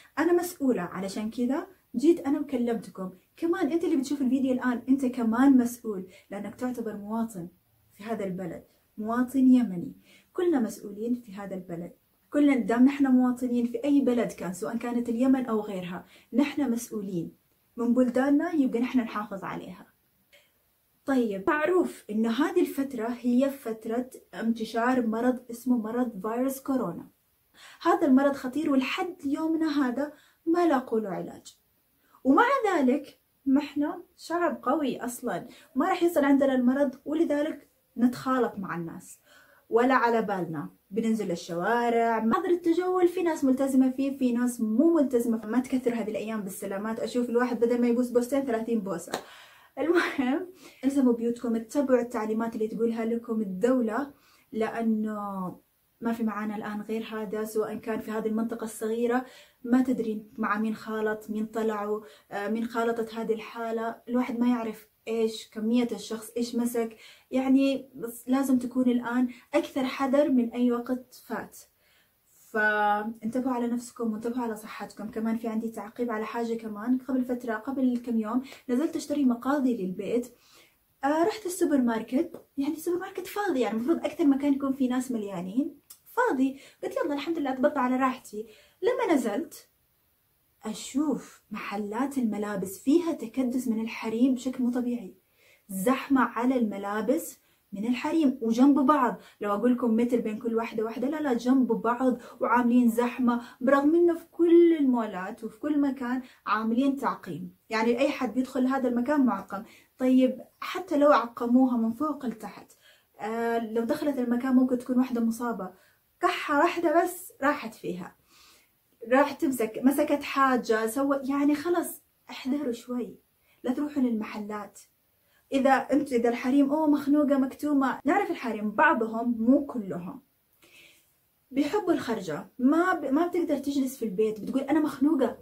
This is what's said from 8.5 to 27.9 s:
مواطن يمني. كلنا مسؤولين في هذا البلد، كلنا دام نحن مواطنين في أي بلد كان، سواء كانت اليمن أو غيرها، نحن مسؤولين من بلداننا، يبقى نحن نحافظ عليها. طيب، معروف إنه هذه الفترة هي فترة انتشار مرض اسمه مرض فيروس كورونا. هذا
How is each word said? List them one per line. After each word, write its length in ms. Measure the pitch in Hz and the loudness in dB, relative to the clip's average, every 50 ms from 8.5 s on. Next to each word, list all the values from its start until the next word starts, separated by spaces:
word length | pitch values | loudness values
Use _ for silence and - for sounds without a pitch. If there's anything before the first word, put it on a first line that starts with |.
| 143 127 - _ _ _ _ _ _ - | -10 -12 -16 _ _ _ _ _ _ -10
مواطن 420 | 208 220 233 247 254 247 - 269 | -6 -4 0 0 0 0 2 4
يمني. 560 | 262 254 254 247 240 190 185 175 - - - - _ _ - _ _ _ - | 6 8 8 6 6 2 -2 -6 -8 -8 -12 -16 _ _ -20 _ _ _ -4
كلنا 260 | 370 359 349 311 262 | -2 0 2 2 2
مسؤولين 560 | 220 202 - - - 202 196 208 220 240 247 | 0 -2 -4 -8 -12 -14 -10 -6 -4 -4 -4
في 200 | 240 - 202 190 | -4 -6 -14 -14
هذا 200 | 208 202 190 190 | -12 -10 -10 -10
البلد، 360 | 185 180 - 170 165 175 175 - _ _ _ _ _ _ _ | -10 -10 -10 -10 -10 -10 -12 -14 _ _ _ _ _ _ _
كلنا 260 | - 294 294 285 269 | 2 4 4 6 4
دام 300 | 240 202 190 226 240 254 | 4 2 2 4 6 6
نحن 200 | 277 285 285 277 | 6 6 4 2
مواطنين 600 | 262 254 254 247 247 247 - 254 240 240 240 233 | 4 6 6 4 4 2 0 -2 -2 0 0 0
في 180 | 233 - 233 - | 0 -2 -2 0
أي 180 | 294 285 277 | 2 4 4
بلد 300 | 254 247 247 240 208 175 | 4 4 2 2 0 -2
كان، 220 | - - - 175 185 | -4 -6 -8 -8 -6
سواء 240 | - 214 - 233 233 | -6 -6 -6 -4 -4
كانت 320 | 247 240 240 240 233 233 | -4 -2 -2 -2 -2 -2
اليمن 360 | 226 226 262 269 262 262 247 | 0 2 4 4 4 4 2
أو 140 | 233 220 214 | -2 -2 -2
غيرها، 440 | 208 208 196 185 175 175 185 175 - _ - - _ - - | -2 -4 -8 -8 -8 -8 -10 -10 -12 _ -20 -20 _ -4 0
نحن 380 | 233 294 294 - 302 285 233 | 0 0 0 0 -4 -2 -2
مسؤولين 600 | 233 233 - - 226 214 196 190 185 170 160 170 - _ _ _ _ _ _ _ - 233 | -2 -4 -4 -8 -10 -8 -8 -6 -6 -6 -6 -8 -12 _ _ _ _ _ _ _ -8 -4
من 160 | 233 240 233 | 0 0 2
بلداننا، 580 | 254 254 240 - 254 262 294 285 294 320 349 | 4 2 2 2 0 2 4 4 2 2 0
يبقى 280 | 349 302 262 247 - 233 | 0 0 0 0 0 0
نحن 200 | 247 - - 254 | -2 0 0 0
نحافظ 440 | 226 - - 208 214 - 196 185 180 | 0 0 -4 -8 -8 -8 -10 -10 -8
عليها. 420 | 165 156 170 - 190 180 - - _ _ _ _ _ _ _ _ _ _ _ _ _ _ _ _ _ _ _ _ _ _ _ - | -8 -10 -10 -12 -14 -16 -18 -20 _ _ _ _ _ _ _ _ _ _ _ _ _ _ _ _ _ _ _ _ _ _ _ -4
طيب، 380 | - 269 254 240 214 196 190 190 339 | 0 2 2 2 0 -2 -2 0 0
معروف 580 | 311 - - 349 370 359 277 240 - - - - | 0 2 2 2 4 2 2 0 -2 -10 -10 -6
إنه 200 | 208 220 226 226 | -2 0 0 0
هذه 320 | 226 254 311 381 359 359 | 2 2 0 2 2 2
الفترة 460 | 285 - - 277 269 - - 214 214 240 247 - | 0 0 0 -4 -4 -4 -4 -6 -4 -4 -6 -4
هي 280 | - 247 240 254 277 285 | -2 2 4 4 4 2
فترة 600 | 277 - - 233 220 - - 226 226 247 247 - - - _ _ - | 0 -4 -8 -8 -8 -8 -6 -4 -4 -4 -4 -6 -10 -20 _ _ -12
انتشار 760 | 185 220 233 226 - 220 - - 226 233 247 262 254 233 220 | -4 -2 -2 -2 -2 -2 -4 -2 0 2 2 2 2 0 0
مرض 320 | 214 226 240 254 254 247 - - | 0 0 0 0 0 0 -4 -12
اسمه 260 | 233 - - 254 247 240 | -14 -8 -2 0 0 0
مرض 440 | 208 214 233 247 254 233 202 190 | 0 -2 -2 -2 -2 -2 -4 -6
فيروس 380 | 190 214 226 247 262 269 269 - | -6 -4 -2 -2 -2 -2 -4 -6
كورونا. 480 | - - 262 254 208 175 160 147 - - _ _ _ _ _ _ _ _ _ - - - - - | -4 -2 -2 -2 -2 -4 -6 -8 -12 -16 _ _ _ _ _ _ _ _ _ -20 -20 -20 -14 -4
هذا 260 | - 330 | 0 2